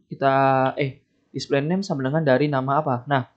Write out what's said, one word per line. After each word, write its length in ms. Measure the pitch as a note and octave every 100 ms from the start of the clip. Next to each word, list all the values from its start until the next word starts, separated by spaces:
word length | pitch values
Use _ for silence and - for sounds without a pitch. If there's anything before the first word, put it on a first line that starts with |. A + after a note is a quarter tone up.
| _
kita, 220 | - C#3 C3+ C3+ C3 C3 -
eh, 240 | C3+ - _ _ _ C3+
display 240 | - C#3
name 240 | D3+ F#3+
sama 240 | G3 C#3+ C3
dengan 160 | D#3+
dari 240 | D3 B2+ D3+
nama 320 | C3+ C3 C#3+
apa. 240 | D3+ A#2+ C#3+
Nah, 220 | C#3 A#2+